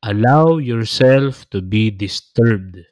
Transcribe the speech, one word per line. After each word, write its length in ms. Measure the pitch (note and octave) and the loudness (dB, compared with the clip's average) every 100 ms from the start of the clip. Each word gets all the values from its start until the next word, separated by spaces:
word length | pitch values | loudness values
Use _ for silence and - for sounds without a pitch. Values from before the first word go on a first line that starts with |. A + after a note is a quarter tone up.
allow 540 | - G#2 A2+ D3 D#3+ E3 | -6 -2 2 4 4 0
yourself 920 | C3 A#2 A2 - C3 C3+ C#3 B2+ - | -2 -4 -4 0 4 4 2 -6 -10
to 120 | G2+ | -8
be 300 | F#2 G#2+ A2 | -4 0 0
disturbed. 840 | G2+ G2 - _ - A#2 G#2+ F#2+ F#2 E2+ | -2 -10 -10 _ 0 2 0 -4 -20 -20